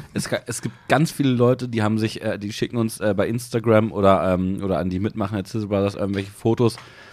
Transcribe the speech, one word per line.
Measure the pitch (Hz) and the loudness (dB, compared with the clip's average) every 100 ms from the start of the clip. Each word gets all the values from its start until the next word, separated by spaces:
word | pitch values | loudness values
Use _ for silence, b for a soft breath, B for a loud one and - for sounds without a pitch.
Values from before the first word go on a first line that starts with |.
| B | B
es | - - | -8 -4
ga-, | 107 - | -6 -6
es | 113 | -8
gibt | 120 - - | -8 -10 0
ganz | 131 165 | 2 2
viele | - 135 | 0 0
Leute, | 123 123 127 123 | 4 4 2 0
die | 113 | 0
haben | 107 110 | 0 2
sich, | 110 - | -2 -2
äh, | 110 98 | -6 -4
die | 101 | -6
schicken | - - 120 | -6 -4 -2
uns, | 113 - | -2 -2
äh, | 107 95 | -2 0
bei | 92 | 0
Instagram | 120 - 117 117 110 110 | -2 -2 -2 4 4 4
oder, | 101 98 92 92 90 | 2 4 6 4 2
ähm, | 92 98 | 0 -2
oder | 98 85 | -2 0
an | 90 | 0
die | 92 | -2
Mitmachen | 104 - 101 107 | -4 -4 -4 -4
at | 92 | -4
Sizzle | 113 101 | -6 -2
Brothers | 101 101 - | 0 0 -2
irgendwelche | 98 98 98 | -4 -4 -6
Fotos | - 117 113 117 - B B B | -4 -2 2 2 0 B B B